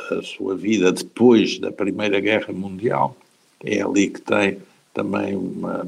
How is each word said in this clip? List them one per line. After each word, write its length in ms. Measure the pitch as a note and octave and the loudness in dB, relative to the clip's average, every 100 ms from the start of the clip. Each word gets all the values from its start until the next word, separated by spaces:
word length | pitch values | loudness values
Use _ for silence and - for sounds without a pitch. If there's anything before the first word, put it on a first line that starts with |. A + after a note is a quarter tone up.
| - | -6
a 120 | F#2 | -6
sua 340 | F2 - F#2+ F#2 | -8 -10 -6 -4
vida 360 | G2 G#2+ F#2 | 0 2 2
depois 640 | F2+ - - A#2+ A2+ F2 - | 2 -6 4 8 8 4 0
da 120 | - | -6
Primeira 500 | - G2 G#2 G#2+ G2 | -2 -4 -2 0 0
Guerra 320 | G2+ G#2+ - | 2 0 -2
Mundial. 640 | F#2+ G2 F#2 A2 C#2 - - _ _ _ _ | -8 -8 -4 -2 0 -2 -4 _ _ _ _
É 180 | - G2+ | -4 -2
ali 260 | G2 F#2+ G3 | 0 2 0
que 120 | - | -2
tem 380 | - G#2 G2 F#2+ - _ _ | -2 0 2 -2 -12 _ _
também 420 | - G2+ G#2 G2 G2 | -6 -4 -4 -4 -4
uma 500 | F#2 F#2 F2+ F#2 | -6 -6 -6 -6